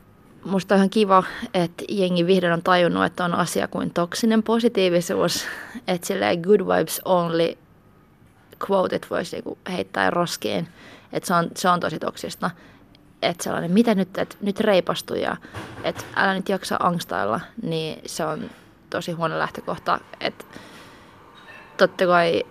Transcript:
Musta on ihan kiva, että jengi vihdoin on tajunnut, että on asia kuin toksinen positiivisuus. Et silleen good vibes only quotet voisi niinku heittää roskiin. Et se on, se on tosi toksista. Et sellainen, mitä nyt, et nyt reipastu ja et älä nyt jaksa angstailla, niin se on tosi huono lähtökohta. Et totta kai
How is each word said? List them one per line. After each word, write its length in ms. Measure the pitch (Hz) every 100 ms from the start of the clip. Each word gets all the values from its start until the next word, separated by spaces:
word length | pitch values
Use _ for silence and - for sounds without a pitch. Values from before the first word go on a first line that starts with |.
| - - - - 175
Musta 300 | 190 - 196
on 20 |
ihan 120 | 190
kiva, 340 | 220 202 190 180 - 240
että 300 | 185 170 - -
jengi 380 | 208 185 180 170
vihdoin 260 | 190 175
on 100 | 165
tajunnut, 420 | 175 180 170 185 185
että 200 | - 175
on 80 |
asia 340 | 170 175 196 -
kuin 260 | - -
toksinen 500 | - 175 - 226 220
positiivisuus. 1040 | 214 226 233 214 185 175 175 190 170 - - - - 247 -
Et 160 | 180
silleen 360 | - 196 208 175
good 200 | 170 208
vibes 420 | 180 180 160 - -
only 520 | 180 170 165 165 - _ - _ _ _ _ - _ _ - -
quotet 380 | 196 185 202 -
voisi 260 | - 170 -
niinku 220 | - - -
heittää 380 | 185 190 - 190
roskiin. 580 | 175 170 - 107 104 160 - - - -
Et 100 | 190
se 100 | -
on, 140 | 175 170 -
se 140 | 185
on 100 | 175
tosi 200 | 175 160
toksista. 520 | - - - - 180 - - - - - _ _
Et 200 | - 170
sellainen, 300 | - - 170
mitä 240 | 190 233 196
nyt, 220 | 185 -
et 200 | - -
nyt 180 | 202 196
reipastu 560 | 214 190 175 165 - 90
ja 220 | - - - - - -
et 220 | - - - -
älä 180 | 196
nyt 160 | 190 190
jaksa 280 | 190 - -
angstailla, 600 | 180 175 - 87 98 113 - -
niin 400 | 165 160 160 - -
se 200 | - 156
on 240 | 156 - - - - -
tosi 220 | - -
huono 280 | 165 165 156
lähtökohta. 600 | 156 - - 170 - - - -
Et 280 | - - - - - - - - - - - - - - - -
totta 280 | 185 - 180
kai 380 | 175 170 170 -